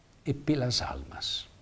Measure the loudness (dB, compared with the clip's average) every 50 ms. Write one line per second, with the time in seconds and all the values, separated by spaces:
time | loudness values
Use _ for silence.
0 | -20 -20 -20 -6 -2 -2 -2 0 2 2 4 4 4 2 2 2 0 -2 -4 -6
1 | -8 -8 -8 -6 -4 -2 -2 -4 -6 -8 -16 -20